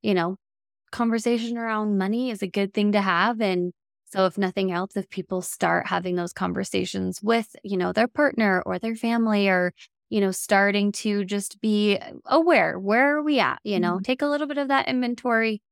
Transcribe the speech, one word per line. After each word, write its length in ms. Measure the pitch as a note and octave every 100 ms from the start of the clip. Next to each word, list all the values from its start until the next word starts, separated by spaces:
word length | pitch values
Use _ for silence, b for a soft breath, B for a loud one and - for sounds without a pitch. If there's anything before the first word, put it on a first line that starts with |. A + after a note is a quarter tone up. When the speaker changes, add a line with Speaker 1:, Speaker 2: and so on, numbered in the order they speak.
Speaker 1:
you 120 | A3
know, 220 | F#3 E3+ F#3+ _ _ _ _ _
conversation 640 | - A#3 A3+ A#3 A#3 A#3 A#3
around 400 | A3+ G#3+ G#3+ G3
money 320 | F#3+ A#3 B3+
is 140 | G#3
a 40 | F#3+
good 260 | G3+ G3
thing 180 | G#3+ G#3
to 100 | G#3
have. 380 | F#3+ E3+ G#3 A3+
And 320 | G#3 F3+ F3+ - _ _
so 200 | _ G3
if 120 | F#3+ G3+
nothing 360 | F#3 G3 F#3+
else, 240 | F3 F#3+ G#3
if 120 | F#3+
people 320 | - E3+ F#3
start 460 | F3+ - F3 F3 -
having 300 | F3+ F3+ F3
those 160 | F3
conversations 880 | - F3+ F3 G3 F#3+ F3+ G3 F#3 F3+
with, 320 | G3+ A#3 A3 -
you 140 | G3+ F#3+
know, 160 | F3+
their 160 | A3 B3
partner 520 | - D4 A3+ G#3+ F#3
or 120 | - F3+
their 180 | A3+
family, 520 | A3+ A#3 A#3 A3+ G#3 G3
or, 260 | F#3 F3+ B B _ _
you 100 | G#3+
know, 120 | F#3+
starting 600 | F#3 - G3 G3+ G3+ G3+
to 320 | G3+ G#3+ G3+
just 380 | F#3+ G3+ G3 -
be 360 | A3 G#3 G#3 G3+ - -
aware, 520 | - D4+ E4 C4+ D#3+ F#3
where 380 | G3 A3+ C#4
are 80 | D4+
we 160 | D4+ C#4
at? 200 | E3+ -
You 160 | G#3+ F#3+
know, 140 | F3
Speaker 2:
Mm-hmm. 80 | F3+
Speaker 1:
take 200 | G3 B3+
a 60 | D4
little 200 | C#4+ D4
bit 100 | C#4+
of 100 | C#4
that 220 | C4+ -
inventory 720 | B3+ B3 A#3+ B3 A3+ A3+ G#3+ _